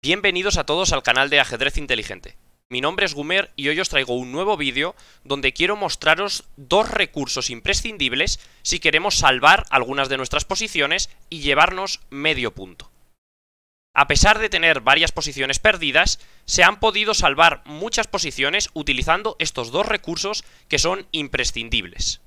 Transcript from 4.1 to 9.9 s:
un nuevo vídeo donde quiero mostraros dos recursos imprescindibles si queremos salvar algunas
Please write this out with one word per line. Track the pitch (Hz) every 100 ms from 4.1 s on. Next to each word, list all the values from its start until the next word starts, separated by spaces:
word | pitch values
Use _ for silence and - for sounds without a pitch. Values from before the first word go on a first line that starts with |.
| 123
un | 127
nuevo | 139 196 196
vídeo | 143 127 160 - - _
donde | - 139 135
quiero | - 175 208
mostraros | 190 - 156 165 202 - - -
dos | 135 185 220
recursos | 214 185 - 135 - 123
imprescindibles | 120 131 196 226 208 135 123 190 - - _
si | - 180
queremos | 160 156 196 -
salvar | 147 127 139 196 -
algunas | 135 120